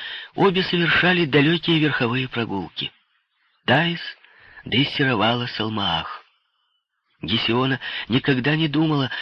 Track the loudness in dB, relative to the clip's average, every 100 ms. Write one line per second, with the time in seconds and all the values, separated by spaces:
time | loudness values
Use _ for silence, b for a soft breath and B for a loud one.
0 | B B B 2 2 2 0 0 2 4
1 | 4 2 2 4 4 2 2 2 2 0
2 | 0 -2 -4 -4 -4 -4 -6 -8 -12 _
3 | _ _ _ _ _ _ 0 2 2 -4
4 | -10 -16 B B B B -4 0 0 0
5 | 2 2 2 0 -4 -4 -4 -2 -2 -2
6 | -6 -12 -16 _ _ _ _ _ _ _
7 | _ -12 -4 -2 0 0 0 -2 B B
8 | B -2 2 0 2 0 0 2 2 2
9 | 0 B